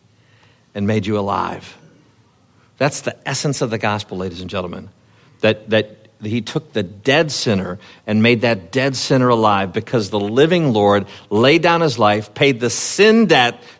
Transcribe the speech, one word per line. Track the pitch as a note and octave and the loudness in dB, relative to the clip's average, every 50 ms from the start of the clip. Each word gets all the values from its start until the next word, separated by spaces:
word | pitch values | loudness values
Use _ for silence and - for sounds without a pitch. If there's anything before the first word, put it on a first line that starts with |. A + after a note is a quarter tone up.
| _ _ _ _ _ _ _ _ _ _ _ _ _ _ - | _ _ _ _ _ _ _ _ _ _ _ _ _ _ -8
and | G#2 G2+ | -4 -2
made | G2+ A2 A2 F#2 | 0 0 -2 -2
you | G#2+ G#2+ G#2 | -2 -2 -2
alive." | G2+ G2 G2 F#2 F2+ F2 F2 - - - - - - - _ _ _ _ _ _ _ _ _ _ _ _ _ _ _ _ _ - | -2 -2 -2 -4 -4 -4 -6 -10 -14 -18 -20 -20 -20 -20 _ _ _ _ _ _ _ _ _ _ _ _ _ _ _ _ _ -2
That's | B2+ D3 D3 - | -2 -2 -2 -4
the | - B2 - - - | -8 -8 -10 -10 -8
essence | - C#3 C3 - D#3 C3+ - | -8 -6 -4 -4 -4 -4 -2
of | D3 A#2 | -4 -4
the | A2 A2 | -4 -2
gospel, | A2+ G#2+ G#2 G#2 G#2 - G#2 F#2 | -2 -2 -2 -4 -6 -8 -10 -8
ladies | F#2 F#2+ E2+ E2+ | -8 -8 -8 -10
and | F#2 F2+ | -12 -10
gentlemen, | G#2 G2 F2+ F2 F2 F#2+ - G2 - _ _ _ _ _ _ _ _ _ | -8 -8 -8 -8 -10 -12 -14 -18 -20 _ _ _ _ _ _ _ _ _
that, | - G#2+ A2 G#2+ - A2+ | 0 0 0 0 -2 -2
that | A2 A2 G#2 - - - _ _ _ - A2+ | 0 0 0 -2 -8 -20 _ _ _ -14 -10
he | G#2+ A2 A#2+ | -6 -6 -6
took | A2 - - D#3 - - - | -6 -6 -8 -8 -8 -6 -6
the | A2+ G2+ | -6 -6
dead | F2 G2 G2 - C3+ C3+ D#3 E3+ D#3 | -6 -8 -8 -2 0 2 2 0 0
sinner | C3+ - - B2+ G#2+ F#2+ F#2 F2 F2+ G2+ - - - - - | -4 -6 -2 -2 -2 -2 -2 -4 -8 -12 -14 -20 -20 -16 -8
and | - G#2+ A2 A2 | -2 0 2 4
made | A#2 A#2+ A2+ | 4 4 2
that | A#2 A#2+ A2+ F#2+ F2+ - - | 2 0 -2 -2 -6 -8 -4
dead | C3 C3 C#3 C3+ | -2 -2 -2 -2
sinner | B2+ - - D3 C3 B2+ B2 | -4 -2 0 0 2 4 4
alive | A#2+ A2+ A2 G#2+ G2+ G2 F#2+ F#2 E2+ | 2 4 4 4 2 2 0 -2 -4
because | A2 G#2+ - - B2+ G#2 F#2 | -6 -6 -2 -2 -2 -2 -2
the | A2 G#2 | -4 -4
living | G2+ G#2 A2 B2+ D3 D#3+ F#3 F3 E3 C#3+ A2+ | -4 -2 2 2 2 4 4 2 0 2 2
Lord | G#2+ G#2 G2+ G2+ G2+ G2 - - - - - | 4 4 4 4 2 0 -4 -10 -20 -10 -4
laid | G2+ G#2 B2 C3+ D#3 E3+ | 0 2 4 4 4 4
down | D#3+ F3 E3+ E3+ E3+ | 4 2 2 2 0
his | D3+ B2 A#2 | 0 0 2
life, | A2+ G#2 G#2 G#2+ A2 - - | 2 2 2 0 -2 -6 -4
paid | - D3 C#3 C3+ A2+ | 0 0 0 0 0
the | A#2+ A#2 | -2 -4
sin | - - - - - - G3+ A3 A3 A3+ A3+ | -4 -4 -6 -4 0 4 4 6 6 4 4
debt | F3 D#3+ C#3+ - - - - - - - _ | 4 4 4 4 2 0 -6 -14 -20 -16 _